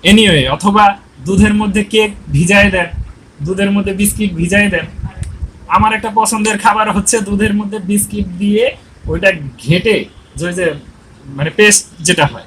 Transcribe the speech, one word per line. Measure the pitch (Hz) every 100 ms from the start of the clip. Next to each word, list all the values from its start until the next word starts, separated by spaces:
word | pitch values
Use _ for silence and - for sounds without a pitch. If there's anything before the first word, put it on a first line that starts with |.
Anyway, | 170 208 214 160 131
অথবা | 147 202 208 208 196 - - 135
দুধের | 190 208
মধ্যে | 208 214 196
কেক | 202 214 214 208 -
ভিজায় | 143 175 202 196
দেন, | 185 170 - - - - -
দুধের | 147 185 196
মধ্যে | 202 196
বিস্কিট | 196 208 - 208
ভিজায় | 170 175 202 202
দেন। | 175 160 - - - - - - - -
আমার | 180 214
একটা | 214 214 208
পছন্দের | 214 220 214 208
খাবার | 226 208 214
হচ্ছে | 202 202 233
দুধের | 196 202 214
মধ্যে | 208 202 214
বিস্কিট | 180 202 202 208 190
দিয়ে | 175 202 208 247 - - - -
ওইটা | 160 190 180 143 127
ঘেটে | - 175 226 190 101 - - -
যে, | 170
ওই |
যে, | 175 175 147 - - - - 139
মানে, | 139 151
পেস্ট | 160 214 208 - -
যেটা | 160 202 143
হয় | 110